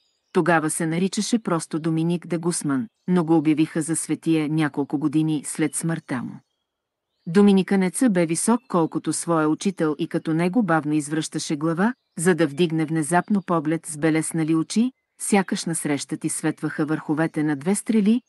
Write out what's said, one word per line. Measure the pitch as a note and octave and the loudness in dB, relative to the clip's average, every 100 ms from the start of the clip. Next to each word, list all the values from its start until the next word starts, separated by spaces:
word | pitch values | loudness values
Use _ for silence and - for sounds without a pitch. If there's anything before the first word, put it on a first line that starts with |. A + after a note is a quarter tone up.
| _ _ _ | _ _ _
тогава | F#3 D#3+ E3 D3+ | 0 2 2 2
се | - E3 | -2 -2
наричаше | E3 F#3+ - G3 A#3 | 0 -2 -2 -2 -2
просто | G3 E3 - D#3+ | 0 -4 -2 -6
Доминик | E3 D#3+ E3 F3 E3+ | -2 0 0 -2 -4
де | F3 | -4
Гусман, | E3 E3+ D3+ C3+ A2+ _ - | -2 -2 -2 -2 -4 _ 0
но | F3+ | 0
го | D#3+ E3 | 4 2
обявиха | D3 D3+ D#3 E3+ | 4 2 0 0
за | D3+ D#3+ | -4 -4
Светия | - D3+ E3 D#3+ D3+ | -4 -4 0 0 2
няколко | D#3 D3 D3+ C#3 D3 | 0 0 -2 -4 -2
години | D3 D3+ D#3 D3+ - | 0 0 0 -2 -4
след | - D3+ | -4 -4
смъртта | - E3 D#3+ - C3 | -2 -4 -4 -6 -8
му. | A#2 C3+ _ _ _ _ _ _ _ _ - | -8 -12 _ _ _ _ _ _ _ _ 0
Доминиканеца | E3+ G3+ F#3+ F3 G3 F#3 - C4 | 6 6 6 4 2 2 2 2
бе | F3+ E3 | 2 2
висок | E3 - A#3+ - | 0 0 0 0
колкото | F3+ D#3+ D#3 - | 0 0 -2 -4
своя | D3 - E3 D#3 | -4 0 2 2
учител | D#3 G3+ F3+ D#3+ D3 | 2 -2 0 -2 -2
и | E3+ | -2
като | E3+ E3 | -4 -2
него | D#3+ F3+ G#3+ | 0 2 0
бавно | F#3+ D#3+ C#3+ | 2 2 2
извръщаше | D3+ D3 D#3 D3+ D#3 - D3+ | -2 -2 -4 -4 -6 -6 -4
глава, | D#3+ D#3+ G#3+ B3+ _ - | -2 0 -2 -2 _ -2
за | E3 | 0
да | E3 E3 | 2 2
вдигне | C#3+ F3 D#3+ | 2 0 0
внезапно | D3+ D#3+ D3 F3 - G3+ | 0 -2 0 0 2 -2
поглед | - E3 D3+ E3 - | 0 -2 0 -4 -6
с | D3+ | -4
белеснали | D#3+ D#3 D#3 E3 D#3 | 0 0 -2 -2 0
очи, | D#3+ D#3 G#3+ B3+ - _ - | 0 0 0 0 -2 _ -12
сякаш | - G3+ F#3 F#3+ | 0 0 0 -4
насреща | - D#3+ D3+ C#3 - D3+ | -4 -4 -2 -4 -4 -6
ти | D#3 | -6
светваха | - D#3 D3+ D#3 - D3+ | -4 -4 -4 -6 -4 -2
върховете | D#3 - D3+ D#3+ D#3+ | -2 -2 -2 -2 0
на | D3+ C#3+ | -2 -2
две | D3+ | -2
стрели, | G3+ - A3 G3+ A#3+ | -2 0 2 4 2